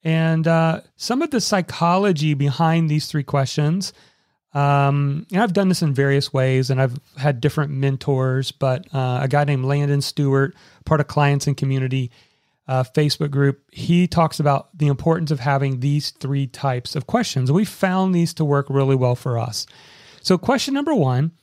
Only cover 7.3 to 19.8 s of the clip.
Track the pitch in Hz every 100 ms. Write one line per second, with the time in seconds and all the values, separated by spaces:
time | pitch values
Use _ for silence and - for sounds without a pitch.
7.3 | 123 143 151 147 139 139 135 - 131 131
8.3 | 131 131 - 135 127 - 139 127 127 139
9.3 | 143 147 139 127 143 143 143 139 - 143
10.3 | 135 139 - - _ - 156 143 - 143
11.3 | 143 147 139 139 135 131 131 123 _ _
12.3 | _ _ _ - 131 127 - 147 - 147
13.3 | 139 139 139 _ - - 175 180 - 160
14.3 | - 147 139 - 156 147 139 165 165 151
15.3 | 147 127 139 139 131 135 147 - - 135
16.3 | 139 135 - 139 123 - 147 - 240 233
17.3 | - 127 156 214 - 190 185 190 175 170
18.3 | - 151 143 139 135 135 131 127 123 131
19.3 | 117 117 110 - -